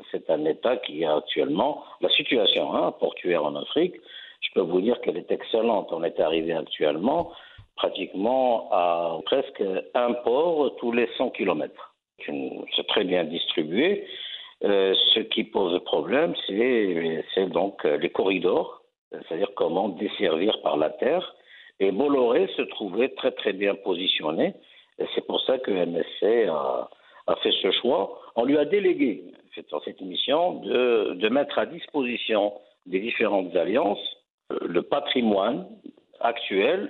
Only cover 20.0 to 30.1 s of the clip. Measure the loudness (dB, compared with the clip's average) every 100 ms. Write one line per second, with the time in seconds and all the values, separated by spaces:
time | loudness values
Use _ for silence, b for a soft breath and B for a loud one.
20 | -6 -2 0 2 0 0 0 0 0 0
21 | 0 0 -4 -14 B B B _ 0 2
22 | 2 4 4 4 2 -2 -6 -6 -6 -2
23 | -2 0 -4 -2 -4 0 0 0 -2 -2
24 | 0 -2 -2 0 -2 -2 B B B -8
25 | -4 -4 -2 -2 0 0 0 0 0 0
26 | -4 0 2 4 4 0 -2 -4 -6 B
27 | B B -4 0 2 2 2 2 2 2
28 | 0 B B -2 2 4 4 4 4 4
29 | 2 0 -8 -20 _ -18 -8 -8 -8 -10
30 | -8